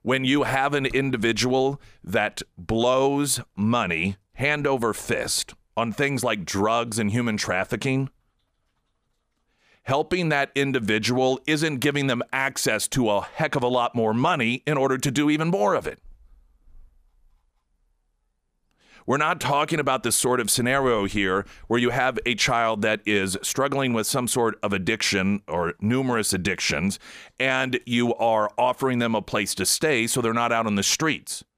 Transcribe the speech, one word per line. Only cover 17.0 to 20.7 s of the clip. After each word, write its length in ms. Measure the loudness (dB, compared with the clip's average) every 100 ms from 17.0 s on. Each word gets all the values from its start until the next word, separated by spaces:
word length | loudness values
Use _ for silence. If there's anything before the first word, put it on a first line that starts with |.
| _ _ _ _ _ _ _ _ _ _ _ _ _ _ _ _ _ _ _ -12 -2
We're 100 | 0
not 240 | 0 0
talking 400 | 0 0 0 0
about 240 | 0 0
this 140 | 0 0
sort 240 | 2 0
of 80 | 0
scenario 560 | 0 2